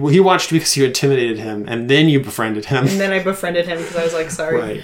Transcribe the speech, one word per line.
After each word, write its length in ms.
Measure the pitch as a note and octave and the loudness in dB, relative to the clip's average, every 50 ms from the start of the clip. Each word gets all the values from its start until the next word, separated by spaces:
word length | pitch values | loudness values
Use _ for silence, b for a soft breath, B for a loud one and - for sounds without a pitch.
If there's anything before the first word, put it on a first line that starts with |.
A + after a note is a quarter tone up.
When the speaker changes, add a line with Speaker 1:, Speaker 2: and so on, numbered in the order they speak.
| C#3 D3 | 2 4
Speaker 1:
he 80 | C#3+ F#3 | 4 6
watched 320 | F#3+ F#3+ - - - - | 6 6 4 2 0 0
because 260 | D#3+ D#3+ D#3+ - - | 0 0 0 0 2
you 80 | C#3 C3+ | 2 2
intimidated 540 | B2+ B2 - - C#3 C#3 B2+ A#2+ A#2 A2 G#2+ | 2 2 0 2 2 2 2 2 0 -2 -4
him, 280 | A2 A2 G#2+ G#2 G#2 G#2+ | -6 -6 -6 -6 -6 -6
and 200 | A#2 A#2 A#2 A#2+ | -6 -4 0 2
then 200 | C#3 D3+ D#3 D#3+ | 4 4 6 4
you 100 | D3 C3+ | 4 2
befriended 460 | C3+ G#2 - - A2+ A2 G#2+ G#2+ G#2 | 0 -2 -4 -4 -4 -2 -2 -4 -4
him. 240 | - C#3 - C3 - | -2 0 0 2 2
Speaker 2:
And 100 | G3 G3 | 0 0
then 120 | G3 G3 | 0 0
I 100 | F#3+ F#3+ | 0 0
befriended 440 | F3+ F#3 G3 F#3+ - F3 F3 F3 E3+ | 0 -2 -4 -2 -4 -2 -2 -2 -2
him 120 | F3 E3+ E3 | -2 -4 -8
'cause 160 | E3 - F3 | -8 -6 -4
I 80 | E3+ | -4
was 100 | E3 E3 | -2 -2
like, 200 | E3 D#3+ D#3+ D#3 | -2 -4 -4 -6
"Sorry." 260 | - - D#3+ D#3 D#3+ - | -6 -6 -4 -2 -2 -2
Speaker 1:
Right. 220 | A#2 G#2+ G#2+ - | -2 -4 -8 -10